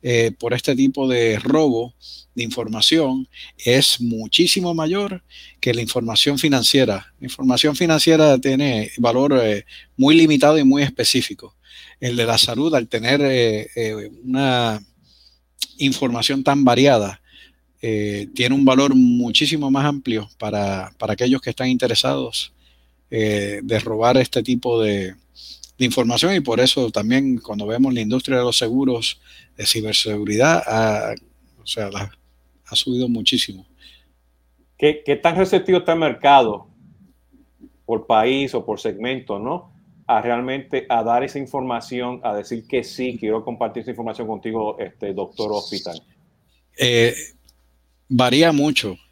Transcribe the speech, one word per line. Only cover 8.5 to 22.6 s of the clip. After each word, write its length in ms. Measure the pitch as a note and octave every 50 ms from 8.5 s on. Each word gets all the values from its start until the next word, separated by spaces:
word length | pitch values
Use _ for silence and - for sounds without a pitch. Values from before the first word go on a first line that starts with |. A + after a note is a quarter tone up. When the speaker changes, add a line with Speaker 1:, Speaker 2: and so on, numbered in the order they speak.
| C3+ C3 C#3+ C#3+ B2 G#2+ G#2+ G#2+ - -
Speaker 1:
valor, 400 | A#2+ A#2 A#2 B2+ C3+ C#3+ C3+ B2+
eh, 240 | A#2 A2 G#2 G2+ - _ - - - _ _
muy 200 | - C3 C#3+ D#3
limitado 420 | E3 E3 D#3 D3+ C3+ C#3+ D3 D#3 D#3+
y 60 | C#3+
muy 180 | C3 C3+ C#3+ C#3+
específico. 720 | C3+ B2+ - A#2 - - B2+ - - G2+ - - - _ _ _ _ - - - - - _
El 160 | - B2 A#2+
de 100 | A#2+ A2+
la 100 | A#2 A2+
salud, 380 | A2+ - - A#2 A2+ D3 E3 D#3
al 140 | C3+ A#2 -
tener, 320 | - A2+ A2 A#2+ C3+ C#3+ C#3+
eh, 460 | C3+ C3 B2+ A#2+ A2+ G#2+ G#2+ G2+ - -
eh, 340 | A#2+ A2+ A2 G#2+ G#2+ G2+ - - - A#2+
una 580 | B2+ B2+ C3 C#3 C3+ B2+ B2 A#2+ A#2 A2 G#2+ G2+ _ _ _ _ _ _ _ _ _ _ _ _ _ _ _ - - - -
información 640 | C#3+ C3+ B2+ - C#3 B2+ A#2+ B2 A2+ - C#3+ C#3 C3
tan 220 | C#3+ C#3 C#3+ C#3
variada, 580 | B2 A#2+ A#2 C3+ C#3+ C3 A2+ G#2 G2 G2 - _ _ _ - - _ _ _ _ _ _ _
eh, 460 | - A#2 A2 G#2 G#2 G#2 G#2 G2+ G#2 - -
tiene 220 | - B2 B2 C3+
un 80 | C#3 C#3
valor 300 | C3 B2+ C3 C#3 C#3 C3+
muchísimo 720 | C3 B2+ B2 A#2+ A#2+ A#2+ A#2+ A2 - D#3 C#3+ D#3+ D3+ D3 C3+
más 160 | C3+ C#3 C#3
amplio 420 | D3 C#3+ C#3 C3+ B2+ A2+ A2 G2+ G#2 _
para, 560 | _ - G#2+ G#2 G#2 G2+ G2 G2 F#2+ F#2 - _ _
para 140 | A2+ G#2+ G#2
aquellos 280 | F#2+ B2 B2 C3+ C3
que 100 | - B2+
están 180 | A2+ - C3 B2+
interesados, 840 | B2+ A#2+ - A#2+ A2+ - - C3 C#3 C#3 C3 A#2 - - - - _ _